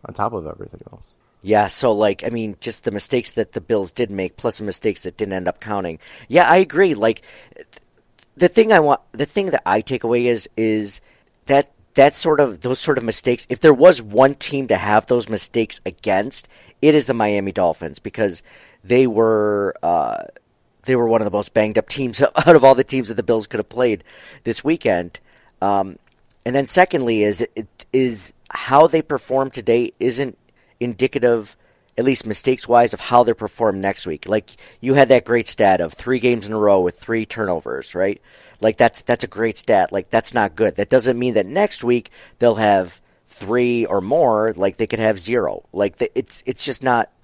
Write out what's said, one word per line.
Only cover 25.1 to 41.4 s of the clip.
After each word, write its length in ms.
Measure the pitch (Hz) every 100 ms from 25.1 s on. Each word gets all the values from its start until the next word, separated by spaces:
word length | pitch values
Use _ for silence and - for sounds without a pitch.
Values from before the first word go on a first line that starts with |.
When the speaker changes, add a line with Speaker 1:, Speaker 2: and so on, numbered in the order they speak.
| - _ _ _ _
Speaker 2:
Um, 380 | 98 98 190 - _ _ _ _
and 100 | 120
then 120 | 135 135
secondly 560 | - 185 156 120 113
is, 200 | 104 104
it, 260 | 120 - 107 _ -
is 400 | 131 127 110 - _ _
how 360 | - - 139 160
they 160 | 160
performed 500 | 151 143 - 135 135
today 400 | - 110 117 120 _
isn't 360 | 117 120 139 - _ _ _ _
indicative, 760 | 123 110 131 135 120 117 104 - _ _ _ -
at 80 |
least 220 | 127 127 110
mistakes-wise, 680 | 104 - 131 - 120 120
of 60 | -
how 240 | - 123
they 100 | 117
perform 460 | 113 107 - 113 98
next 260 | 98 95 90
week. 220 | 76 90
Like, 220 | 107 - - - _
you 140 | 123
had 140 | 139 127
that 160 | 123
great 240 | - 120 110
stat 320 | - 101 92
of 120 | 85
three 280 | - 123 127
games 260 | 123 120 101
in 60 |
a 60 | 110
row 220 | 104 98
with 180 | 87 -
three 280 | - 113 107
turnovers, 680 | - 101 85 65 65 -
right? 280 | 90 98 - _ _ _ _
Like, 160 | 110 107
that's, 260 | 117 -
that's 220 | - 120
a 40 | -
great 300 | - 113 104
stat. 320 | - 104 87
Like, 160 | 98 90
that's 220 | 117 -
not 220 | 120 101
good. 220 | - 110 -
That 120 | 101
doesn't 300 | 131 120 120
mean 160 | 127
that 120 | 107